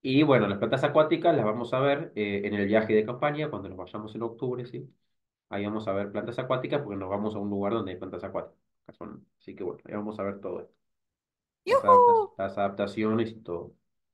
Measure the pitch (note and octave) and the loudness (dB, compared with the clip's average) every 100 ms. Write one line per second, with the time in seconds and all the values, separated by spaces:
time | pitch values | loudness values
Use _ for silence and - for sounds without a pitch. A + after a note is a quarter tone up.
0 | C3+ C3+ D3+ B2+ G2+ G2+ A#2 C3 D3 D3+ | 4 4 6 6 4 0 0 0 4 4
1 | D#3 E3+ E3+ D3+ G#2+ A#2 A#2+ C3 C#3 C#3+ | 4 4 2 2 0 -2 -2 0 2 0
2 | E3 G#2 G#2 G2+ G2+ G2+ G2+ A2 G#2+ G#2+ | -4 -4 -2 -2 -2 -2 2 2 4 2
3 | G#2+ B2 D3 D3 D3+ G2+ G2 F#2+ F2 G#2+ | 2 -2 -2 -2 -6 -6 -10 -12 -12 -12
4 | G#2+ A2+ A#2 - B2+ B2 A#2+ B2+ C#3 _ | -10 -6 -6 -4 -6 -6 -8 -12 -14 _
5 | _ _ _ _ _ G2+ G#2 G#2+ G#2+ G2 | _ _ _ _ _ -4 -4 -4 -2 -2
6 | G2+ - A#2 A#2 B2 B2+ A#2+ D3 G2+ G2 | -2 -4 -6 -6 -2 -2 0 -4 -4 -8
7 | F#2+ G2+ G#2+ G#2 G2+ G2+ G2+ A2+ F#2 F2+ | -4 -4 -4 -4 -4 -2 -2 -2 -4 -8
8 | F#2 F2+ F#2+ E2+ - _ _ _ - _ | -10 -10 -8 -8 -8 _ _ _ -20 _
9 | - C2+ _ _ - F#2+ F#2 - - G#2 | -16 -16 _ _ -20 -10 -10 -10 -10 -8
10 | G#2+ G#2 G2 G2 F#2+ F2 - _ _ _ | -8 -6 -6 -6 -10 -10 -12 _ _ _
11 | _ _ _ _ _ _ F4+ C5 C5 B4 | _ _ _ _ _ _ 0 2 8 8
12 | A#4+ A#4 G4+ - G2 G2+ G2 G2+ G2+ A2+ | 8 6 2 -4 -4 0 -2 0 -2 0
13 | G#2+ A2 A2+ - - E2+ - _ _ _ | 0 2 0 -6 -8 -8 -10 _ _ _
14 | _ | _